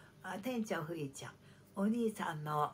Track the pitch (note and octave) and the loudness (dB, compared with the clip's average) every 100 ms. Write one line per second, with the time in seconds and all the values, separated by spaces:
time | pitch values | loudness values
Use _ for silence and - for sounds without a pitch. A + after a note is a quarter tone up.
0 | - - F#3 G#3 A3 B3 A3 E3+ D3+ - | -20 -12 -8 -4 -2 -2 0 0 -2 -4
1 | C#3 - - - - - - - G3+ A#3+ | -4 -6 -14 -14 -20 -20 -12 0 2 4
2 | A3+ G#3+ F3 D#3 D3+ D3+ D3 | 2 2 -2 -2 0 2 2